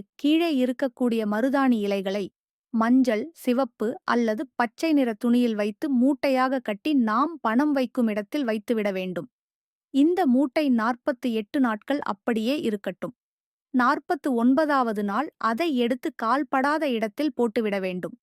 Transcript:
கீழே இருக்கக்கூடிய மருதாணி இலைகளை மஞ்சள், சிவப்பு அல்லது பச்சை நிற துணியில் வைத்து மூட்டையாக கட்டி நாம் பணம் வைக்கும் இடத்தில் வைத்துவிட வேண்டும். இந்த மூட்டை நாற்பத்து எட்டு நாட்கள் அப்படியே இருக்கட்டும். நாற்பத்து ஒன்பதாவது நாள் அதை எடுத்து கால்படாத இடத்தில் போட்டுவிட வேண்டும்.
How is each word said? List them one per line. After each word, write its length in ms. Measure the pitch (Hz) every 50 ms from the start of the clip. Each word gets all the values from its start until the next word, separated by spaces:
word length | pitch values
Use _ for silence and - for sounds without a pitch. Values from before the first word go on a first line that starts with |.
| 202 _ _
கீழே 360 | - - 285 311 320 339 339 302
இருக்கக்கூடிய 680 | 254 254 247 254 - 285 262 - - 254 247 233 226 220
மருதாணி 520 | 208 208 214 233 277 254 277 269 262 240 214
இலைகளை 440 | 202 202 202 196 185 190 190 208 190 - _ _ _ _ _ _ _ _ -
மஞ்சள், 500 | 226 220 233 254 262 254 254 220 208 254 330 -
சிவப்பு 540 | - - 262 240 247 269 - _ - 220 220 302 370 _
அல்லது 380 | - 240 240 233 226 214 214 302 - _
பச்சை 360 | - 240 233 _ - - 320
நிற 220 | 311 285 262 233 220
துணியில் 420 | - - 240 240 247 247 233 220
வைத்து 300 | 208 208 214 208 - - 302
மூட்டையாக 680 | 269 240 247 277 302 - - 285 262 254 254 262 269 262
கட்டி 320 | - - 208 196 - 311 311 269
நாம் 320 | 233 214 214 240 285 330 339 285
பணம் 320 | - 226 220 247 302 302
வைக்கும் 380 | 285 269 262 247 - 262 240 226
இடத்தில் 340 | 208 214 208 - - 302 277
வைத்துவிட 460 | 226 220 220 208 - 240 220 202 196
வேண்டும். 380 | 185 190 185 185 180 175 156 - _ _ _ _ _ _ _ _ _ _ _ _ -
இந்த 260 | 269 285 330 359 359 359
மூட்டை 400 | 269 240 262 285 262 - 330 302 277
நாற்பத்து 600 | 247 226 214 233 254 - - - 285 - - 254
எட்டு 260 | 226 220 208 - - 294
நாட்கள் 440 | 262 240 214 214 - - 277 285 -
அப்படியே 500 | - 208 - - - 233 226 214 233 285 302
இருக்கட்டும். 560 | - 233 208 202 - 185 175 - - - - _ _ _ _ _ _ _ _ _ _ _ -
நாற்பத்து 540 | 254 240 247 302 330 - - 359 285 - 302 247
ஒன்பதாவது 680 | 233 233 247 269 294 320 294 294 269 247 233 214 208 208
நாள் 240 | 202 196 226 285 - - -
அதை 280 | - 220 233 233 339 339 277
எடுத்து 340 | 240 240 240 269 254 - 320 -
கால்படாத 680 | - 233 220 247 285 302 - - 262 262 285 302 320 311 285
இடத்தில் 440 | 240 220 220 214 - - 294 311 -
போட்டுவிட 420 | - 240 226 - 247 220 208 196 196
வேண்டும். 360 | 190 185 185 180 165 165 - -